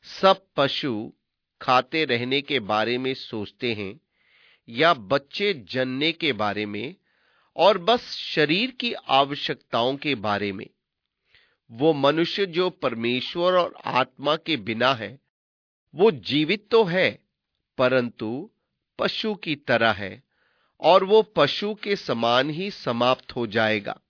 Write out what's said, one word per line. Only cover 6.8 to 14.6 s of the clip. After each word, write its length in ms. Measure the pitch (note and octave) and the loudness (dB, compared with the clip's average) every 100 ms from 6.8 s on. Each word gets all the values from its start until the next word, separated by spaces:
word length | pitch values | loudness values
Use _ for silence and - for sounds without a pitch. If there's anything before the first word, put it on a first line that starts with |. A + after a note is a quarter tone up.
| B2 F#3+ _ _ _ _ _ - | -10 -14 _ _ _ _ _ 2
और 220 | F3 G#3 | 4 4
बस 380 | F3 A#3+ - - | 2 0 0 -14
शरीर 540 | - - D3+ G#3 B3+ | -6 0 2 2 -2
की 220 | - A#3+ | -6 -8
आवश्यकताओं 1040 | - - C3 C#3 C#3+ - C3+ _ B2 B2 C#3 | -8 0 2 2 -2 -8 -10 _ -2 0 -2
के 180 | D#3 | -4
बारे 380 | B2+ G#2 G2+ G2+ | -4 -2 -2 -2
में। 140 | G2 - _ _ _ _ _ _ _ _ _ _ | -6 -12 _ _ _ _ _ _ _ _ _ _
वो 220 | A#2 D3+ | 0 2
मनुष्य 540 | D3 C#3 D#3 E3+ - G3 | 4 2 2 0 0 -2
जो 240 | D#3+ F#3 | 0 -2
परमेश्वर 840 | - C#3 A#2 A#2 B2+ - E3+ F3 | -2 -4 -2 -2 -2 -4 -2 2
और 260 | F#3 F3 - | 2 0 -4
आत्मा 520 | - C#3+ C3 _ C3+ E3 | -2 0 0 _ -2 -2
के 200 | E3 | -2
बिना 380 | D3 | -6